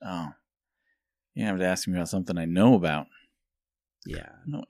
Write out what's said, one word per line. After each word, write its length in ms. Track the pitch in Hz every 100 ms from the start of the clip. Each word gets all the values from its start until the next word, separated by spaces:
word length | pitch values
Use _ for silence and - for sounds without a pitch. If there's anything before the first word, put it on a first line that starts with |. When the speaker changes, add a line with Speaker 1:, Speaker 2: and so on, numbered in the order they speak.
| 95
Speaker 1:
Oh. 220 | 87 76 - _ _ _ _ _ _ _ _ _
You 120 | - 107
have 120 | 92
to 80 | 92
ask 220 | 92 95
me 80 | 90
about 140 | 82
something 280 | 95 87 85
I 60 |
know 300 | 82 90 117
about. 320 | 110 82 76 - _ _ _ _ _ _ _ _ _ -
Speaker 2:
Yeah. 120 | -
Speaker 1:
I 180 | - -
don't 80 | -
know 120 | 147